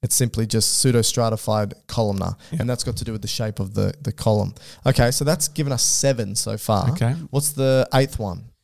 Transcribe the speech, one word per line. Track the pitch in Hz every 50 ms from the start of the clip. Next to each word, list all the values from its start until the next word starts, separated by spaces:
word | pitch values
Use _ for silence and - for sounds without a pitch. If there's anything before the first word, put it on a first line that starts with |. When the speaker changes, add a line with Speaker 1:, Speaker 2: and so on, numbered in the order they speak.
Speaker 1:
It's | - 120 -
simply | - 127 120 - - 113
just | 107 - 113 107 - - - -
pseudostratified | 135 123 120 110 - - - 117 113 110 107 - - 107 107 107 101 - _ _ _
columnar, | - - 113 104 98 98 90 90 95 - - -
Speaker 2:
Yeah. | - 165
Speaker 1:
and | - 120
that's | 123 120 -
got | 127 117 -
to | -
do | -
with | 113 107 101
the | 104
shape | - - - 110 104 -
of | 98 95 104
the, | 104 98 98 92 -
the | - 110
column. | 107 - - 113 110 104 104 95 - - - - - - -
Okay, | 127 131 - 123 120
so | 123 - 147
that's | 139 160 - - -
given | - - 156 139 135
us | 120
seven | - - - - - 139 135 117 113 98 98
so | - - 113 107 107
far. | - - 110 98 92 120
Speaker 2:
Okay. | 135 180 117 117 135 170 165 -
Speaker 1:
What's | - 139 147 - -
the | 139 135 135 131 131 127 -
eighth | - 131 135 135 - -
one? | 110 98 92 - - - _ _